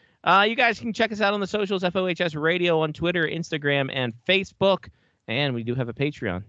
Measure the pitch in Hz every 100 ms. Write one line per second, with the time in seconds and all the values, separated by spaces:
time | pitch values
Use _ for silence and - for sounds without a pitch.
0 | _ _ - 190 214 233 233 214 233 202
1 | 226 208 202 208 190 214 196 190 180 190
2 | 185 170 175 151 160 180 175 160 156 147
3 | 165 175 156 165 170 156 143 139 135 139
4 | 123 - - 190 190 - 196 185 - -
5 | _ _ - 117 143 120 113 123 120 117
6 | 143 - 113 90